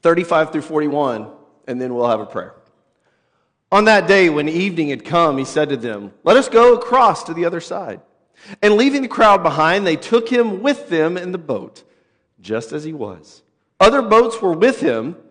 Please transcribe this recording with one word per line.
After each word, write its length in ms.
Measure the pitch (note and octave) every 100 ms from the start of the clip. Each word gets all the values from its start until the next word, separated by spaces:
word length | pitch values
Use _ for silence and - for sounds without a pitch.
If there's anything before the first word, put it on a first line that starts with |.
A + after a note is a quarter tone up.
thirty-five 500 | E3 E3+ E3+ E3 D#3
through 100 | D#3
forty-one, 680 | C#3 D#3 D3+ D3 C#3 A2+ A2 - _ _ -
and 140 | B2+
then 120 | B2+
we'll 160 | A#2+ A#2+
have 100 | A2
a 60 | G#2
prayer. 300 | G2+ F2+ - _ _ _ _ _ _ _ _ _ _ _
On 140 | G3 G#3+
that 220 | G#3 E3+
day, 220 | G3 F3
when 200 | D3 D3
evening 400 | E3 G3 E3 D3+
had 160 | C3+ -
come, 320 | E3+ E3 C3+
he 80 | C3
said 240 | D#3 D3
to 80 | C3+
them, 360 | A#2 G#2 G2+ _
"Let 140 | D#3+ A#3
us 120 | C4
go 260 | A3+ A#3+ A#3+
across 480 | - C4 A#3 E3 -
to 80 |
the 120 | E3 E3+
other 160 | E3+
side." 400 | - F3+ E3 F#2 _ _ _ _ - G3
And 140 | G#3 G#3
leaving 260 | C4+ C#4
the 60 | C4
crowd 360 | - - -
behind, 420 | E3 C#3+ D#3 F#3+ F#3+
they 100 | D#3
took 320 | - A#3 A3+
him 340 | B3 A#3 F#3+
with 280 | B3+ C#4 -
them 280 | E3+ D#3 F3+
in 140 | F3+
the 60 | F3+
boat, 460 | D#3 A2 A#1+ - _ _ _ _ _ _
just 320 | F#2+ A2 -
as 120 | D3+
he 100 | D#3
was. 500 | D#3 G#2 F2 D2+ _ _ _ _ _
Other 220 | G3 C4+
boats 400 | A3+ G#3+ A#3 -
were 120 | F#3+
with 260 | E3 A#3 B3+
him. 360 | - A2+ A#2+ F3 _